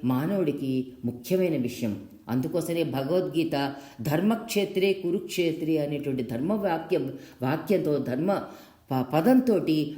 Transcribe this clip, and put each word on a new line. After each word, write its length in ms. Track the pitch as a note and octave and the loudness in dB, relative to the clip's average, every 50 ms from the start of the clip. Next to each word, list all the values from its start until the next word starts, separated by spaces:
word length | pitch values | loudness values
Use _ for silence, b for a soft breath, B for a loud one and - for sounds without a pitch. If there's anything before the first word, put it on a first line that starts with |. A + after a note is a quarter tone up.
| - | -2
మానవుడికి 880 | B2 B2+ B2+ D3 F3 G3+ G3 F3+ D3+ C3+ - C3 C3+ C3 C3 B2+ - - - - | 0 0 0 0 0 0 0 0 0 0 -2 -2 -2 -2 -2 -2 -4 -8 -8 -6
ముఖ్యమైన 520 | A#2+ A#2+ - - - F3+ F#3 F#3 F3 D#3+ | -6 -6 -6 -4 0 2 2 2 2 2
విషయం. 520 | C3+ B2 A#2 - - B2+ A2 G#2 G#2 - - - - - - | 0 -2 -2 -4 -4 -4 -4 -4 -4 -8 -14 -20 -16 -8 -4
అందుకోసమే 540 | A2+ C3 C3 D#3 - F3 D#3 E3 E3+ E3+ E3 | -2 -2 -2 0 -2 -2 -2 -2 0 0 0
భగవద్గీత 920 | D3 B2+ C3+ C3+ C3+ E3+ F#3 F3 F#3 C#3+ E3 D#3+ - - C#3 C#3 C#3 C#3 B B B B B A#2 | 0 0 -2 -2 0 2 0 0 0 0 0 0 0 0 0 -2 -2 -4 B B B B B -2
"ధర్మక్షేత్రే 920 | D3+ C#3+ D#3+ F#3 G#3+ A3+ A3 - - - G3+ G3 - - F#3+ F#3 G3 F#3+ | 0 0 2 2 2 2 0 -2 -2 -2 0 0 0 0 2 2 2 2
కురుక్షేత్రే" 840 | F#3+ - F3 E3+ G3+ - - - F3+ F3 E3 D#3+ D#3+ E3 D#3 D#3+ | 0 0 -2 -2 -2 -4 -4 -2 0 0 0 0 -2 0 0 0
అనేటువంటి 460 | D#3 D3 C#3+ D3+ C#3 - C#3+ C3+ B2+ A#2+ | 2 0 0 -2 -4 -4 -2 -2 -2 -2
ధర్మ 300 | A2 B2+ A#2 C3+ F3 G#3+ | -2 -4 -2 -2 0 0
వాక్యం, 680 | G#3+ G3 G3 E3 D#3+ E3 E3 F3+ D3+ C3+ C#3 B2 B B B B B B2+ | 0 0 0 0 -2 -2 0 0 0 0 -2 -6 B B B B B -2
వాక్యంతో, 560 | C3 D3 D#3+ D#3+ - G3+ F3 D#3 D#3 D3 C#3 | 0 0 0 0 2 2 2 2 2 0 0
ధర్మ 440 | B2 A#2+ B2 C3 D#3+ G3 G3 E3+ - B B B B B B B B B | 0 -2 -2 0 0 0 0 0 -2 B B B B B B B B B
ప-, 160 | C3+ C3 B2+ - - | 0 0 0 2 2
పదంతోటి, 840 | D#3 D#3+ A#3 C4 C4 B3+ B3 A3 D#3+ - - D#3 D3+ D3 - - | 2 6 6 6 6 6 6 4 2 4 2 2 2 0 -2 -4